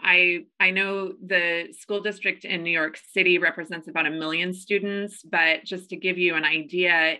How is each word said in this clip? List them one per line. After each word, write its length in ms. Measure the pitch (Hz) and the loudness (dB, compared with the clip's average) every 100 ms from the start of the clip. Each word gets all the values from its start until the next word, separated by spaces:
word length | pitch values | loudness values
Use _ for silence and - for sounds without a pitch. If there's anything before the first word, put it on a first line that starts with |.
I, 440 | 185 180 180 175 - - | 2 4 4 2 -6 0
I 140 | 190 | 2
know 400 | 185 196 196 190 - 185 | 2 0 -2 -4 -8 -2
the 480 | 185 175 170 170 - | 0 0 -2 -6 -12
school 240 | - 202 | -6 -4
district 440 | 208 202 196 185 175 | -4 -2 -4 -4 -4
in 180 | 180 | -4
New 80 | 170 | 0
York 260 | 165 156 - - | 0 0 -6 -6
City 260 | 190 180 175 | 2 4 4
represents 520 | 170 165 160 170 160 | 2 -2 -10 -10 -6
about 160 | 165 156 | -2 -2
a 60 | |
million 420 | 160 156 165 180 | -2 -4 -2 -4
students, 680 | 185 - 202 202 202 202 - | -6 -2 -2 -2 -6 -8 -12
but 420 | 160 175 160 156 - | -4 2 2 2 -2
just 240 | 185 185 | -10 -10
to 80 | 170 | -6
give 200 | 185 175 | -4 2
you 180 | 175 160 | 2 2
an 100 | 156 | 0
idea, 720 | 160 147 180 180 170 160 | 0 -4 0 2 4 2